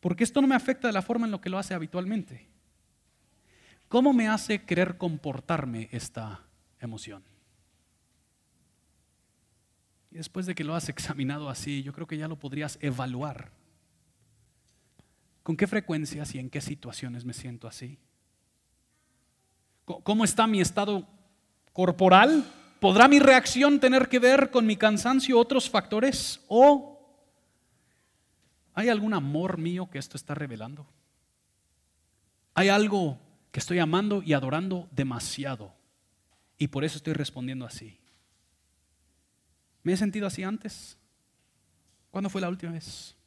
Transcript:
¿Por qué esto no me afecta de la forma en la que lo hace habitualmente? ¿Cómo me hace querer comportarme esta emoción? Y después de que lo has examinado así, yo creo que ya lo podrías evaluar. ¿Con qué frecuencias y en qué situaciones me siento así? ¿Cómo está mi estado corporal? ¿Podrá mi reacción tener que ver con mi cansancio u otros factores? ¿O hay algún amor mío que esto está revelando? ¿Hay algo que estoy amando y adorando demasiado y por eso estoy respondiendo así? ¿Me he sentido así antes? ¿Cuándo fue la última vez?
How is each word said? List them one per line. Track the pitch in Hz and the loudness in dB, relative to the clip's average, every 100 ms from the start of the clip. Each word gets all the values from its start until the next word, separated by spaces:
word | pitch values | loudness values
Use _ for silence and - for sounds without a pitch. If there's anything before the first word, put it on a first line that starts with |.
¿Por | 185 175 | -4 -2
qué | |
esto | 233 - | -2 2
no | 277 | 2
me | |
afecta | 262 262 262 247 | 2 0 -4 -2
de | |
la | 202 | -4
forma | 190 240 226 | -4 -4 -4
en | |
la | 202 | -6
que | - | -6
lo | 185 | -8
hace | 196 | -6
habitualmente? | 180 160 180 185 214 175 120 _ _ _ _ _ _ _ _ _ _ _ _ _ _ _ | -8 -8 -8 -6 -6 -8 -16 _ _ _ _ _ _ _ _ _ _ _ _ _ _ _
¿Cómo | 233 269 | 2 4
me | 254 220 | 4 2
hace | 214 - 208 | -2 -2 -6
querer | - 170 180 180 | -2 -2 0 -2
comportarme | 180 151 151 131 - 165 131 113 110 | -8 -6 -8 -10 -6 -4 -4 -8 -10
esta | 120 - - 110 98 _ _ _ _ | -12 -12 -12 -14 -14 _ _ _ _
emoción? | 120 113 113 98 _ _ _ _ _ _ _ _ _ _ _ _ _ _ _ _ _ _ _ _ _ _ _ _ _ _ _ _ _ | -14 -14 -16 -20 _ _ _ _ _ _ _ _ _ _ _ _ _ _ _ _ _ _ _ _ _ _ _ _ _ _ _ _ _
Y | 165 | -16
después | 160 - 185 | -12 -8 -8
de | |
que | 175 | -6
lo | 151 | -6
has | 165 - | -6 -6
examinado | 135 - 143 131 147 147 | -10 -8 -6 -6 -6 -8
así, | 123 - 143 | -10 -8 -8
yo | 135 | -10
creo | 143 165 | -12 -12
que | 156 | -10
ya | 156 | -10
lo | 156 | -10
podrías | 143 139 151 - | -10 -8 -8 -6
evaluar. | 147 127 131 123 147 - - _ _ _ _ _ _ _ _ _ _ _ _ _ _ _ _ _ _ _ | -6 -4 -6 -6 -8 -12 -18 _ _ _ _ _ _ _ _ _ _ _ _ _ _ _ _ _ _ _
¿Con | - 160 | -8 -2
qué | 202 | -2
frecuencias | 220 - 156 151 151 151 | -2 -4 -6 -6 -8 -10
y | 135 | -10
en | 127 | -10
qué | 143 | -10
situaciones | 139 147 123 - 127 120 | -10 -12 -14 -14 -12 -10
me | 120 | -12
siento | 120 127 120 117 | -12 -14 -16 -18
así? | - 127 139 _ _ _ _ _ _ _ _ _ _ _ _ _ _ _ _ _ _ | -16 -18 -20 _ _ _ _ _ _ _ _ _ _ _ _ _ _ _ _ _ _
¿Cómo | - - - 214 | -14 -10 -2 2
está | 220 - 220 | 2 2 2
mi | 208 | 2
estado | 175 - 202 202 - _ _ _ _ _ _ | 0 0 -2 -4 -6 _ _ _ _ _ _
corporal? | - 180 175 190 185 240 311 - - - _ | -2 -2 4 8 10 10 4 0 -12 -20 _
¿Podrá | 196 190 254 | 2 8 10
mi | 285 | 10
reacción | 269 262 - 247 285 285 | 10 8 6 2 4 6
tener | 254 262 262 | 4 4 2
que | 254 | 4
ver | 247 277 269 | 6 6 4
con | 247 226 | 2 2
mi | 214 | 2
cansancio | 214 208 240 262 262 247 | 2 2 0 0 4 4
u | |
otros | 233 269 - | 4 2 0
factores? | 214 - 214 262 269 - - _ | -2 -2 0 0 -2 -6 -10 _
¿O | 220 277 285 - - _ _ _ _ _ _ _ _ _ _ _ _ _ _ _ _ _ | 8 8 8 0 -20 _ _ _ _ _ _ _ _ _ _ _ _ _ _ _ _ _
hay | - 226 | -4 0
algún | 220 214 | 0 0
amor | 202 139 151 185 180 | -2 -2 -4 -4 -4
mío | 160 180 180 | -6 -6 -8
que | 139 | -12
esto | 131 - | -12 -16
está | - | -10
revelando? | 143 143 113 110 143 123 _ _ _ _ _ _ _ _ _ _ _ _ _ _ _ _ | -10 -8 -10 -14 -16 -20 _ _ _ _ _ _ _ _ _ _ _ _ _ _ _ _
¿Hay | - 190 | 0 4
algo | 202 214 202 165 131 _ _ _ | 4 2 0 -2 -6 _ _ _
que | - | -10
estoy | - 175 | -4 -2
amando | 160 175 208 202 | 0 0 0 -4
y | 160 | 0
adorando | 143 131 151 190 185 175 | 0 0 -6 -4 -8 -8
demasiado | 135 135 120 - - 139 127 101 _ _ _ _ _ _ _ _ _ | -6 -6 -6 -10 -10 -10 -10 -14 _ _ _ _ _ _ _ _ _
y | 147 | -6
por | 139 | -4
eso | 156 156 | -6 -6
estoy | 160 | -6
respondiendo | 156 147 - 127 131 120 | -4 -6 -8 -10 -10 -12
así? | - 113 98 _ _ _ _ _ _ _ _ _ _ _ _ _ _ _ _ _ _ | -16 -20 -20 _ _ _ _ _ _ _ _ _ _ _ _ _ _ _ _ _ _
¿Me | 160 | -4
he | 185 | -2
sentido | 202 208 202 | -2 -4 -6
así | 185 | -6
antes? | 185 214 214 - - - _ _ _ _ _ _ _ _ _ _ _ | -8 -8 -10 -16 -20 -20 _ _ _ _ _ _ _ _ _ _ _
¿Cuándo | 190 196 | -8 -6
fue | 196 | -6
la | 180 | -6
última | 185 170 | -8 -10
vez? | 165 - - - _ | -12 -14 -18 -20 _